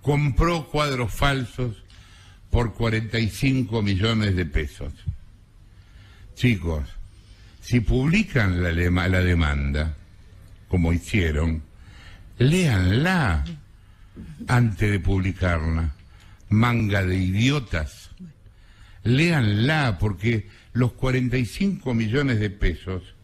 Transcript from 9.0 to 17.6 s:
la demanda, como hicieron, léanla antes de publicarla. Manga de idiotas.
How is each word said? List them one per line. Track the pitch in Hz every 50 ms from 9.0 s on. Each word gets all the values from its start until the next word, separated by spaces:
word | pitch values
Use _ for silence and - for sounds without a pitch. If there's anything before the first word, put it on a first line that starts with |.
| - 90
la | 95 92
demanda, | 92 90 87 82 80 73 71 71 69 69 69 73 76 80 76 - - - - - - - - - - - - - - -
como | - 92 82 82 85
hicieron, | 85 - - - 110 87 82 76 73 80 82 80 78 78 - - - - - - - - - - - - - - -
léanla | 120 135 156 185 185 156 120 95 90 90 98 120 147 180 190 180 147 104 85 76 71 82 170 151 - - - - - - - - - - - - - - - - -
antes | - 127 123 120 117 104 - 107 104
de | 101 98
publicarla. | 82 - 101 95 92 95 90 - 92 90 87 82 78 82 82 82 82 80 76 - - - - - - - - - - -
Manga | 104 107 113 120 120 117 110 104 101 101 95
de | 90 92
idiotas. | 92 92 90 92 101 113 127 143 151